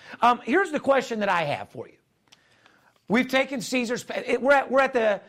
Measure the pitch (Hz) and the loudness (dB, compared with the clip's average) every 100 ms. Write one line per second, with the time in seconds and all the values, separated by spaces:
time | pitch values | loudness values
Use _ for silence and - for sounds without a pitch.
0 | - - 233 240 226 302 381 302 - 269 | -20 0 2 2 0 0 0 -2 0 0
1 | - 233 196 180 151 113 101 127 - _ | 0 -2 0 0 0 -4 -8 -14 -16 _
2 | _ _ _ _ _ _ _ _ _ _ | _ _ _ _ _ _ _ _ _ _
3 | - 214 254 262 269 269 180 254 233 240 | -2 0 2 0 0 -4 -4 -2 -2 -4
4 | - 214 220 247 247 285 262 254 269 262 | -6 -8 -4 0 4 2 2 2 2 2
5 | 220 196 | 0 -2